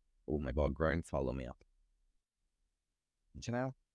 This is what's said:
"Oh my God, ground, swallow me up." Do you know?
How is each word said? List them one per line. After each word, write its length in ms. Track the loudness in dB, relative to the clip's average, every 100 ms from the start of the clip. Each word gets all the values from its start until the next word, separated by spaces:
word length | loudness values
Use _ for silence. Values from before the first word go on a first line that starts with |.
| _ _ -4
"Oh 100 | -2
my 140 | 0
God, 220 | 2 2
ground, 320 | 4 2 2 0
swallow 260 | -2 0
me 140 | -2 -6
up." 160 | -10 _ _ _ _ _ _ _ _ _ _ _ _ _ _ _ _ _ -12
Do 140 | -4
you 40 | -2
know? 180 | -2 -6 _